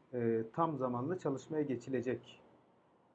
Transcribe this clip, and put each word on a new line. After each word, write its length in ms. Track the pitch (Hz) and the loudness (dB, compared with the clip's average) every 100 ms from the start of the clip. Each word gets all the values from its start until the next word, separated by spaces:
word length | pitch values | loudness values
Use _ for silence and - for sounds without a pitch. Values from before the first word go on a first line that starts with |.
| - | -8
e, 300 | 123 117 113 113 | 0 2 2 0
tam 240 | - 165 139 | 2 2 2
zamanlı 420 | 127 120 139 180 | 0 0 -2 -2
çalışmaya 440 | 151 135 - 156 | 0 -2 -2 -2
geçilecek 800 | 143 120 - 127 123 113 - - - - _ _ _ _ _ | 0 -2 -2 -2 0 -2 -6 -20 -20 -20 _ _ _ _ _